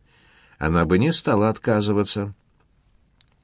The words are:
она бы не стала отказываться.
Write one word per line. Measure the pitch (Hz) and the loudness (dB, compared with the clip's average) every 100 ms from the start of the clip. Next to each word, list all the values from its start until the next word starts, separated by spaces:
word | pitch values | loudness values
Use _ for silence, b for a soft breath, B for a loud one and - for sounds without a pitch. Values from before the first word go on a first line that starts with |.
| b b b b b b | b b b b b b
она | 78 85 82 | 0 0 2
бы | 92 | 2
не | 139 | 2
стала | 165 - 107 110 | -2 0 2 2
отказываться. | 110 - 107 104 101 101 104 101 - _ _ _ _ _ _ _ _ _ _ | 0 0 0 0 0 -2 -4 -8 -10 _ _ _ _ _ _ _ _ _ _